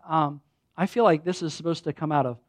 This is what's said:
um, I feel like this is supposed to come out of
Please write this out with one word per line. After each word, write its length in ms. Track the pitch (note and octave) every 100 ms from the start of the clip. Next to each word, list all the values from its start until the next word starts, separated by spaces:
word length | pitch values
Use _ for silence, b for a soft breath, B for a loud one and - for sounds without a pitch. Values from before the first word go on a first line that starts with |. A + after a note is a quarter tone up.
| E3+
um, 340 | D#3+ D3 D3 - _ _ -
I 100 | G3
feel 180 | A#3+
like 200 | A3 D#3
this 180 | E3 F3+
is 100 | E3
supposed 320 | - E3 D#3+
to 80 | D#3
come 200 | - D#3
out 140 | D3 B2+
of 120 | A#2